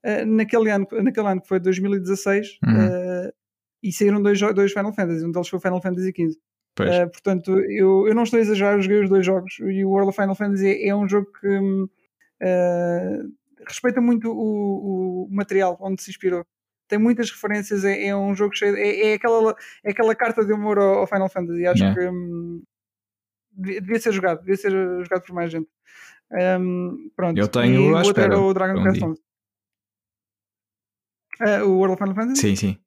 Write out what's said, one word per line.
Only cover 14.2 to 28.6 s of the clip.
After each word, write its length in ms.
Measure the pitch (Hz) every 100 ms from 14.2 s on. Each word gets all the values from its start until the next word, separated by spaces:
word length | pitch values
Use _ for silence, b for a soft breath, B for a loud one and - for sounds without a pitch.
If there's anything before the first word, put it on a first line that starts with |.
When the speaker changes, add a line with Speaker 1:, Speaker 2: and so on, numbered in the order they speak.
| 226
Speaker 1:
o, 960 | 220 220 208 202 196 202 185 185 180 196
o 20 |
material 420 | 196 196 190 185 175
onde 200 | 196 190
se 80 | -
inspirou. 340 | 190 185 180 170 _ _ _ _
Tem 120 | 208
muitas 320 | 226 233 233
referências, 520 | - 208 208 202 202
é, 260 | 196 196 202
é 60 | 202
um 180 | 196
jogo 200 | 196 208
cheio, 220 | 202 202 202
é, 360 | 208 202 214
é 20 |
aquela, 420 | 214 240 226 220 214 B B
é 80 | 208
aquela 240 | 202 226
carta 300 | 220 233 226
de 80 | 208
amor 260 | 214 208 202
ao, 200 | 196 196
ao 80 | 208
Final 240 | 196 190
Fantasy. 340 | 190 175 170 175
Acho 160 | 180
Speaker 2:
Yeah. 160 | 196 190
Speaker 1:
que, 80 | 180
hum, 540 | 180 175 170 170 170 - _ _ _ _ _ _ _ _
devia, 280 | 196 185 196
devia 180 | 190 226
ser 120 | 226
jogado, 280 | 196 185 165
devia 160 | 180 190
ser 140 | 202
jogado 520 | 190 185 180 175 185
por 80 | -
mais 160 | 180 170
gente. 160 | 165 156 _ B B B B _ - 185 185
Hum, 480 | 185 180 180 - - -
pronto. 220 | 180 165
Speaker 2:
Eu 100 | 104
tenho 260 | 120 120
Speaker 1:
E 20 | 131
Speaker 2:
à 20 |
Speaker 1:
o 140 | 143 160
outro 140 | 190
Speaker 2:
espera 240 | 196 -
Speaker 1:
era 40 | 196
o 140 | 190
Dragon 220 | 190